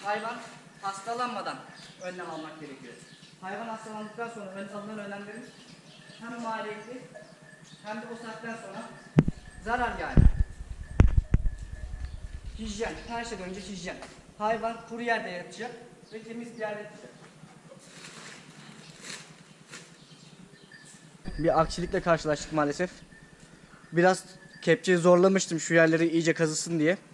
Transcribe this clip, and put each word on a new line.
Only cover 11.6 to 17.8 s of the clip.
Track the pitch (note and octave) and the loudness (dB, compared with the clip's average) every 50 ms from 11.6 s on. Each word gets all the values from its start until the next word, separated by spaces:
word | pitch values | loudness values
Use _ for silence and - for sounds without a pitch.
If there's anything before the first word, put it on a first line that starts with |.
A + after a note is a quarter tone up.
| - - - - - - - - - - - - - - - - - - - A3 | -10 -12 -10 -12 -10 -10 -8 -8 -8 -10 -10 -12 -12 -12 -12 -12 -12 -12 -10 -8
Hijyen, | A3 A3 G3+ G3+ A3+ G#3 - - - - | -8 -8 -6 -6 -6 -6 -6 -10 -10 -8
her | A#3 A#3 A#3 | -8 -8 -6
şeyden | - A3+ F#3 F#3 F3+ | -8 -8 -8 -8 -8
önce | F#3 - | -10 -10
hijyen. | F#3 F#3+ G3+ F3+ E3+ F3+ D3 - - - - - - - - - | -10 -10 -10 -10 -10 -10 -10 -10 -14 -16 -16 -20 -20 -20 -8 -2
Hayvan | G#3 G#3+ A3+ A3 A3 A3+ A3+ A3 - - | 0 0 0 0 0 -4 -4 -6 -10 -10
kuru | A3+ A3+ | -8 -6
yerde | A#3+ A#3 A3+ A3 G3+ F#3+ | 0 0 0 0 -2 -6
yatacak | F3+ F3 F3 F3+ - G3 A3 B3 A#3+ - - - - - - - | -8 -8 -10 -12 -12 -10 -10 -10 -10 -12 -18 -20 -20 -20 -20 -16
ve | A3 A3 | -14 -14
temiz | G#3+ A3+ A3+ A#3+ A#3 - - | -12 -10 -10 -10 -10 -10 -8
bir | A3 | -6
yerde | G#3+ G#3+ G#3 G#3 | -6 -6 -6 -8
yatacak. | G#3 - - - - - - - - - - - - - - - - - - - | -10 -14 -16 -18 -18 -20 -20 -20 -20 -20 -20 -20 -20 -20 -20 -20 -20 -20 -20 -20